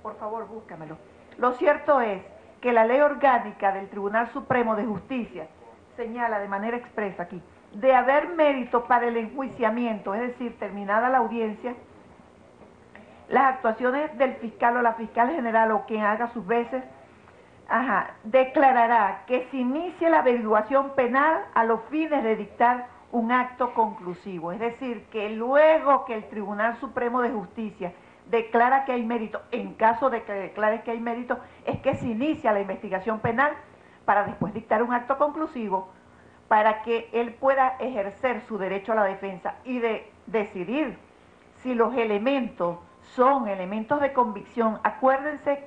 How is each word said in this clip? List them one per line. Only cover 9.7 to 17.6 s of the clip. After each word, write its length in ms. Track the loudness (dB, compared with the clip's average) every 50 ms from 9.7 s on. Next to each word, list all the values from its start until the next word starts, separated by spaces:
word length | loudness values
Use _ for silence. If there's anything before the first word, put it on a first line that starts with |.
| 0 0 -2 -2 -4 -4 -4 -4 -4
es 60 | -4
decir, 360 | -4 -4 -6 -8 -8 -10 -8 -8
terminada 500 | -10 -8 -8 -6 -4 0 0 2 2 2
la 100 | 2 2
audiencia, 560 | 0 0 -2 -2 -4 -4 -4 -6 -8 -10 -10 -12 -16 -20 -20 -20 -20 -20 -20 -20 -20 -20 -20 -20 -20 -20 -20 -20 -20 -20 -20 -20 -20 -20 -20 -20 -20 -20 -20 -20 -4 0
las 160 | 2 4 4
actuaciones 720 | 4 2 0 0 -2 -2 0 -2 -2 0 -2 -2 -4 -2
del 200 | 0 0 0 0
fiscal 400 | -4 -10 -12 -4 0 0 2 2
o 60 | 2
la 120 | 2 0 0
fiscal 360 | -2 -6 -4 0 0 0 0
general 400 | 0 -2 -2 2 2 4 4 4
o 120 | 2 0 -2
quien 180 | -4 -4 -2
haga 260 | 0 0 0 0 -2 -4
sus 180 | -6 -6 -4
veces, 360 | -2 0 0 0 -2 -6 -8 -10 -12 -18 -20 -20 -20 -20 -20 -20 -20 -20 -20 -20 -20 -20 -16